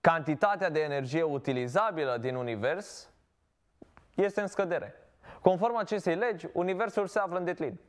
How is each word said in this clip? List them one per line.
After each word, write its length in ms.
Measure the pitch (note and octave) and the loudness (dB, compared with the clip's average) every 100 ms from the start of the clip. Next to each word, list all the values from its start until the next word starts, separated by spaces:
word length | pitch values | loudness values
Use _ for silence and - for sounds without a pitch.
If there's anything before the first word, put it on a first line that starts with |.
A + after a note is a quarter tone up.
„Cantitatea 680 | F3 E3 D3 D3 G#3 G3+ F#3 | 6 4 0 2 2 2 0
de 100 | D#3 | 0
energie 420 | D3+ C#3+ C3 D#3 | 0 -2 0 0
utilizabilă 920 | D#3+ C#3 C#3+ B2+ B2 D#3+ A3 E3 C3+ A#2+ | 0 0 -2 -2 0 0 0 0 -2 0
din 140 | B2 | -2
univers 760 | B2+ B2 G#2+ B2 F3 G#3 - - _ _ _ _ _ _ _ - - _ | -2 -4 -2 -2 -2 -6 -18 -20 _ _ _ _ _ _ _ -20 -20 _
este 260 | - G3 G3+ | 0 2 2
în 60 | G3 | -2
scădere.” 480 | - F#3 E3 - - - _ - - | -2 0 -2 -4 -14 -20 _ -20 2
Conform 360 | F#3 F#3 A3+ A#3 | 4 4 2 0
acestei 380 | F#3+ G#3+ F3+ | -2 -2 0
legi, 340 | E3+ A#3+ F#3 E3 | 2 0 -2 -4
universul 540 | E3+ F3+ F#3 A3 - G3 | -2 0 0 0 0 0
se 120 | G#3+ | 0
află 200 | F#3+ F3+ | 0 -2
în 60 | |
declin. 360 | F3+ F3+ D3 G2 | -2 -2 -4 -6